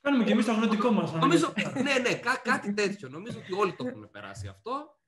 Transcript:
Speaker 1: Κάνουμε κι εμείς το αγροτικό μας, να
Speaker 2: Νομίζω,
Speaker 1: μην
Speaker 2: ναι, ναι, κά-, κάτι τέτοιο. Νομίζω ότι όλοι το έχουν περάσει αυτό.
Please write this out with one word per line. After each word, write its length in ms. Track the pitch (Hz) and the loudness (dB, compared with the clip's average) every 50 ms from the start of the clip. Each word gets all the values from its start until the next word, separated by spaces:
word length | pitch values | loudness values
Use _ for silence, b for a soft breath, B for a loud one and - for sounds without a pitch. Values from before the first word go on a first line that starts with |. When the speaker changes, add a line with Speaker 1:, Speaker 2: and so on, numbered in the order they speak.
Speaker 1:
Κάνουμε 220 | _ 285 277 247 214 | _ 4 4 4 4
κι 80 | 196 | 4
εμείς 140 | 214 240 - | 4 4 4
το 60 | 254 | 2
αγροτικό 400 | 220 214 226 208 220 208 - 240 | 2 2 2 2 2 2 2 2
μας, 200 | 214 185 165 - | 2 2 0 0
να 80 | - 165 | 0 2
Speaker 2:
Νομίζω, 340 | - - 170 151 330 - - | 4 4 4 4 4 2 -2
Speaker 1:
μην 280 | 208 175 - - 269 254 | -4 -6 -4 -2 -2 0
Speaker 2:
ναι, 100 | 285 269 | 2 2
ναι, 220 | 254 247 226 175 | 2 2 2 -2
κά-, 260 | - - 240 254 247 - | 0 0 -2 -2 -2 0
κάτι 300 | - 262 277 - 202 202 | 0 0 0 0 -4 -2
τέτοιο. 360 | 208 208 190 - - - 127 | 0 -2 -2 -2 -6 -12 -12
Νομίζω 280 | 135 160 202 240 254 226 | -12 -12 -12 -12 -12 -12
ότι 140 | - - 180 | -8 -6 0
όλοι 200 | 196 208 185 - | 0 0 0 0
το 140 | - 254 | -4 -8
έχουν 220 | 254 - 104 104 101 | -8 -8 -10 -16 -16
περάσει 360 | _ 101 104 98 101 - 98 | _ -16 -14 -14 -12 -12 -12
αυτό. 520 | 98 98 - _ 220 254 285 302 320 _ _ _ | -12 -14 -12 _ -8 -6 -6 -8 -12 _ _ _